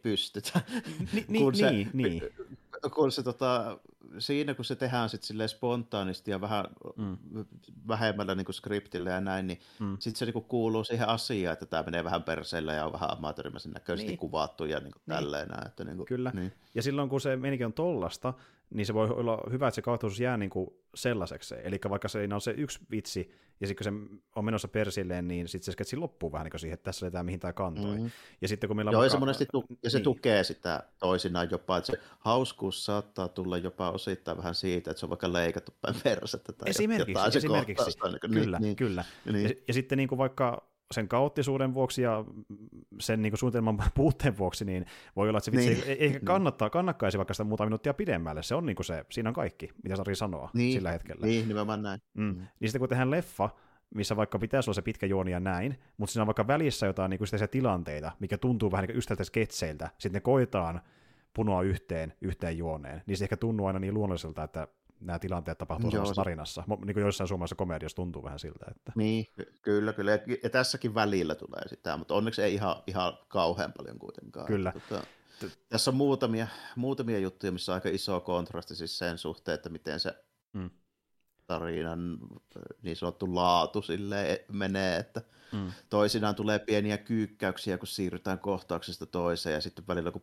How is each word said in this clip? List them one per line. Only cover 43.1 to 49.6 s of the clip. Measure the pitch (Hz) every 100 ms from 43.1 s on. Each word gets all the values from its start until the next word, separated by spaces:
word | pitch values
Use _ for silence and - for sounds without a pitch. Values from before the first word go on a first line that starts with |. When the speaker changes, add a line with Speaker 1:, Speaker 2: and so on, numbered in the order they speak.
| 113
Speaker 2:
niinku, | 107 107
suunnitelman | 127 117 113 104
<laughs> | 104 -
puutteen | 151 - 143 101
vuoksi, | 92 - 101
niin | 92 90 - - -
voi | 107
olla, | 107
että | 110
se |
vitsi | 127 123
Speaker 1:
Niin. | 117
Speaker 2:
ei, | 139
ei | 135 147
ehkä | 139
Speaker 1:
Niin. | 101
Speaker 2:
kannattaa, | 190 170 - 107
kannakkaisi | 170 180 - 101 98
vaikka | 95
sitä | 101
muutama | 107 107 107
minuuttia | 110 143
pidemmälle. | 139 208 90 80 78
Se | - 139
on, | 165
niinku, | 92
se, | - 82 -
siinä | - 113
on |
kaikki, | 123 113 -